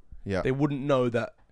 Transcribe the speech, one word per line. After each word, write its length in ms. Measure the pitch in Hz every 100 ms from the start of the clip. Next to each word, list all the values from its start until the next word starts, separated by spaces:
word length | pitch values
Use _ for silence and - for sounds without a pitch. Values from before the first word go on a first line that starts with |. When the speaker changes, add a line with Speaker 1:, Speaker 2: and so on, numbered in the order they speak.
| - -
Speaker 1:
Yeah. 180 | 101 95
Speaker 2:
They 80 | 127
wouldn't 280 | 135 147 139
know 280 | 143 131 123
that, 240 | 117 110 - -